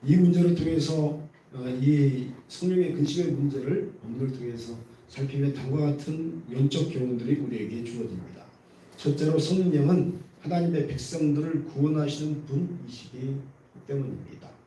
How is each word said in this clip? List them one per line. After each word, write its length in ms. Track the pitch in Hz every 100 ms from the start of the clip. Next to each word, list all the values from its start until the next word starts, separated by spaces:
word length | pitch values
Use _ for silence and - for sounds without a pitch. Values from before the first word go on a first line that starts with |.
이 120 | 135 180
문제를 400 | 175 170 170 165
통해서, 640 | 156 160 143 160 147 151 - _ _
어, 260 | 127 127 127
이 500 | 139 147 139 127 123 - -
성령의 460 | - 180 180 170
근심의 400 | 143 147 170 165
문제를 580 | 135 139 135 131 185 - -
본문을 320 | 117 117 135
통해서 400 | 127 120 117 117 117 - - -
살피면 440 | - 135 139 139
다음과 380 | - 131 147 147
같은 500 | 143 - 156 165 165 -
영적 400 | 127 143 165 147
교훈들이 480 | 131 123 120 113 143
우리에게 440 | 123 113 107 117
주어집니다. 600 | 117 117 110 92 87 - - _ _ - - -
첫째로, 400 | 147 143 151 160
성령은 840 | - 185 180 151 139 175 - - - -
하나님의 480 | - 175 170 160 139
백성들을 800 | 135 - 170 151 147 160 156 -
구원하시는 800 | 139 147 156 143 - 151 143 -
분이시기 920 | 139 175 - - - - 123 131 139 - - _ - -
때문입니다. 640 | 139 123 - - - - -